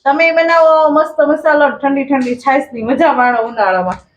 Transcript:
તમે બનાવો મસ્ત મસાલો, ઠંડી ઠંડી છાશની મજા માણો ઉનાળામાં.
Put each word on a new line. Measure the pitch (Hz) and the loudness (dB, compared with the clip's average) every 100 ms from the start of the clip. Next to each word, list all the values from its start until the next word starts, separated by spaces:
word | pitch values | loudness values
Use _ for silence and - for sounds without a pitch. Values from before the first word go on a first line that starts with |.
| 277 | -2
તમે | 302 330 | 0 0
બનાવો | 330 330 339 320 311 311 | 2 2 2 4 4 2
મસ્ત | 294 311 - 294 | 0 -2 -2 0
મસાલો, | 302 311 294 285 | 0 0 2 0
ઠંડી | 277 277 277 | 0 -2 -2
ઠંડી | 269 269 247 247 | -2 -2 -2 -4
છાશની | 277 269 269 240 | -2 -2 -2 -8
મજા | 220 269 320 | -4 0 0
માણો | 247 247 240 | 2 0 0
ઉનાળામાં. | 226 233 196 185 180 175 _ | -4 -2 0 0 -4 -8 _